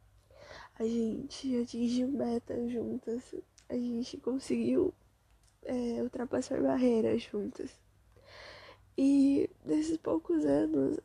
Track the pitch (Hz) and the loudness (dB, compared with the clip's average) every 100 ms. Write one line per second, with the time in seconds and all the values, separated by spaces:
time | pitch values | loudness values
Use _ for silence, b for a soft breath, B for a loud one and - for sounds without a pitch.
0 | _ _ _ B B B B - 226 233 | _ _ _ B B B B -4 -2 0
1 | 226 208 277 - 269 240 240 233 240 247 | 0 -2 -8 -8 -2 0 -2 -2 0 2
2 | 254 233 240 233 - 247 240 240 220 240 | 0 0 0 -2 -2 -4 -2 -2 -4 -4
3 | - 240 - - - - - 247 240 233 | -4 -6 -8 -14 -14 -20 -6 -4 -2 -2
4 | 247 285 233 262 - 233 233 262 - - | -4 -6 -4 -2 0 0 2 2 2 -2
5 | _ _ _ _ _ _ - 247 240 233 | _ _ _ _ _ _ -6 -4 -2 -2
6 | 240 247 240 254 - 269 269 269 247 226 | -4 -6 -4 -2 -2 0 0 4 4 4
7 | 226 233 - 208 202 - - - _ _ | 4 0 -2 -6 -6 -8 -12 -14 _ _
8 | _ B B B B B B B - - | _ B B B B B B B -8 2
9 | 269 277 269 277 - - - 311 320 320 | 4 6 6 4 0 -4 -2 0 0 -2
10 | - 320 - 320 294 285 311 302 277 302 | 0 -2 0 0 4 2 2 2 2 0